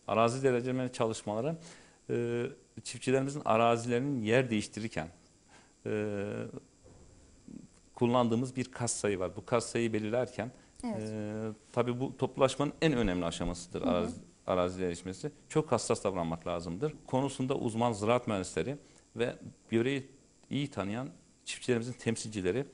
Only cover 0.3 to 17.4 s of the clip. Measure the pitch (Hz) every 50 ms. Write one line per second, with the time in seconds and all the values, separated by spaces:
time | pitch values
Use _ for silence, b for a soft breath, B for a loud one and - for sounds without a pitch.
0.3 | 123 135 135 131 123 120 123 127 127 131 127 123 - - 120 113 110 - - 107
1.3 | 104 110 123 156 170 165 B B B B B B B B _ - 123 120 120 120
2.3 | 120 120 120 131 - - - _ _ 113 - - - 123 - 131 127 135 135 139
3.3 | 143 147 - - 110 113 117 117 117 113 113 123 120 120 135 143 143 120 104 107
4.3 | 117 131 131 117 110 104 101 - - 104 110 110 - 80 80 87 - - - _
5.3 | _ _ _ b b b b b b _ - 113 107 107 107 104 104 101 101 104
6.3 | 113 113 117 117 - - - - _ _ - - - - - - - - - -
7.3 | - - - - - - - - - - _ _ - - 123 120 120 123 120 113
8.3 | 113 117 131 127 - 127 120 - - - 123 110 - - - 104 101 92 90 90
9.3 | - - - - 123 117 113 - - 120 117 113 113 107 107 104 113 123 123 -
10.3 | - - 107 127 B B B B B - - 240 208 110 107 110 110 107 104 104
11.3 | 107 110 110 110 107 - - - - 120 117 123 120 123 135 139 - - 131 -
12.3 | - 139 135 131 - - 143 147 - - 160 160 139 120 110 95 90 90 85 85
13.3 | 82 - 87 87 87 - - - - 87 87 85 87 87 87 87 - - - -
14.3 | - _ - - 95 90 90 90 92 92 92 87 85 - - 92 95 - - 147
15.3 | b b b - - 156 156 - 123 107 - - 117 - - 98 95 90 85 82
16.3 | 82 82 - 87 87 85 85 85 85 101 143 156 - - - - 135 131 139 131
17.3 | - -